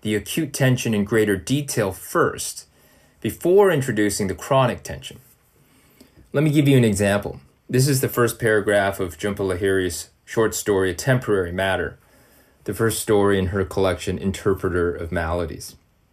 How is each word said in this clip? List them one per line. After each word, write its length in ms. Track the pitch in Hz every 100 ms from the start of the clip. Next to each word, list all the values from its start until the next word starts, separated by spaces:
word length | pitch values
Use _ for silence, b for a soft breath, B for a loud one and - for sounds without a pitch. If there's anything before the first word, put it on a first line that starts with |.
the 120 | 107 104
acute 360 | - - 147
tension 420 | - 131 123 117
in 120 | 107 101
greater 320 | 113 104 95
detail 560 | - 139 139 - 98
first, 720 | 92 - 170 135 - - - - b b b b b
before 500 | 113 - 175 190 196
introducing 560 | 156 131 107 104 101 98
the 80 | 90
chronic 480 | - 135 123 90
tension. 360 | - - - - _ _ _ _ b b b b b b -
Let 100 | 139
me 60 | 156
give 180 | 147 139
you 100 | 135
an 60 |
example. 560 | 113 98 98 101 - - - _ -
This 180 | 123 139
is 140 | 131
the 80 | 117
first 300 | - 117 -
paragraph 600 | 113 107 98 101 98 98
of 180 | 92 -
Jhumpa 200 | 104 98
Lahiri's 720 | 95 90 98 95 90 - - _ -
short 300 | - 110 -
story, 340 | - 98 95
A 40 |
Temporary 580 | 87 135 127 117 98 85
Matter, 460 | 92 95 90 76 - b b b b b b
the 100 | -
first 280 | 98 113 107
story 360 | - 104 101 98
in 100 | 92
her 160 | 101
collection, 540 | 92 101 95 85 - 92
Interpreter 760 | 98 95 101 95 95 87 87
of 180 | - 82
Maladies. 640 | 87 82 87 82 - - - _ _ _